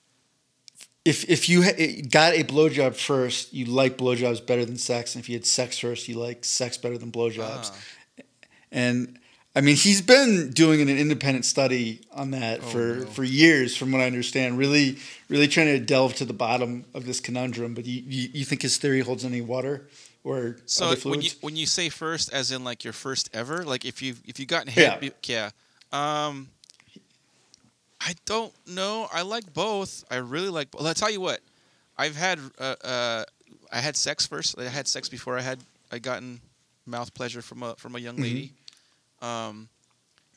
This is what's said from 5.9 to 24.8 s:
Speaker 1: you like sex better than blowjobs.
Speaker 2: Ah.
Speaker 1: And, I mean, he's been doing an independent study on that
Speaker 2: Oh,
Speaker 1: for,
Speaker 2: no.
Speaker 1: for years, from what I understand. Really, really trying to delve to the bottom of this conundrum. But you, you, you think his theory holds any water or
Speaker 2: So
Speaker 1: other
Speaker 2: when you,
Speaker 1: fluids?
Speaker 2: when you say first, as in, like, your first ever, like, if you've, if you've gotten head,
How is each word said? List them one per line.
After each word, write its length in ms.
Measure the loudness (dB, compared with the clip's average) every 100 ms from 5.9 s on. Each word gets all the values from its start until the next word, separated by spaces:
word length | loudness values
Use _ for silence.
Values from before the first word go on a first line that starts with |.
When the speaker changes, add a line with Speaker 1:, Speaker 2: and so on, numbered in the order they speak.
| -6 -8
Speaker 1:
you 80 | -6
like 280 | -6 -6
sex 320 | -4 -2 -2 -4
better 220 | -6 -6
than 120 | -6
blowjobs. 600 | -2 -2 -2 -6 -8 -10
Speaker 2:
Ah. 500 | -12 -18 -20 _ -20 -20 _ _ _ _
Speaker 1:
And, 480 | 0 2 2 -2 -10 _ _ _
I 60 | 4
mean, 160 | 6 6
he's 240 | 6 4
been 500 | 8 8 10 4 2
doing 300 | 6 8 8
an 80 | 6
independent 560 | 4 2 2 2 0
study 560 | 0 2 2 2 -2 -6 -12
on 180 | -10 -6
that 300 | -4 -4 -4
Speaker 2:
Oh, 40 | -4
Speaker 1:
for, 100 | -2 0 -2
Speaker 2:
no. 60 | -6
Speaker 1:
for 160 | -4
years, 520 | -2 8 8 8 4 -2
from 160 | 0
what 80 | 2
I 60 | 2
understand. 500 | 0 -2 0 0 2
Really, 380 | 4 4 4 0 -10 -20 -4
really 180 | 2 4
trying 180 | 4 4
to 120 | 2
delve 340 | 2 4 4
to 100 | 0
the 80 | -6
bottom 520 | -4 -2 0 -2 -6 -12
of 100 | -12
this 160 | -8 -8
conundrum. 540 | -6 -4 -4 -6 -8
But 100 | -8
you, 180 | -8 -8 -6
you, 220 | -6 -4
you 120 | -6
think 180 | -4 -2
his 160 | -2 0
theory 220 | 2 2
holds 240 | 0 -4
any 160 | -4 -6
water 460 | -4 -4 -4 -6 -8 -20 -20 _
or 320 | -6 -4 -4 -8 -6
Speaker 2:
So 200 | -2 0
Speaker 1:
other 240 | 0 0
Speaker 2:
when 100 | -2
you, 80 | -2
Speaker 1:
fluids? 120 | -6
Speaker 2:
when 140 | -8 -6
you 100 | -2
say 220 | -2 -2
first, 420 | -4 -6 -4 -4
as 180 | -4 -4
in, 100 | -6
like, 180 | -8 -10
your 80 | -10
first 340 | -10 -8 -6 -6
ever, 300 | -8 -6 -6
like, 200 | -4 -6
if 160 | -6 -8
you've, 220 | -10 -10
if 140 | -14 -14
you've 100 | -4
gotten 200 | -4 2
head, 160 | 8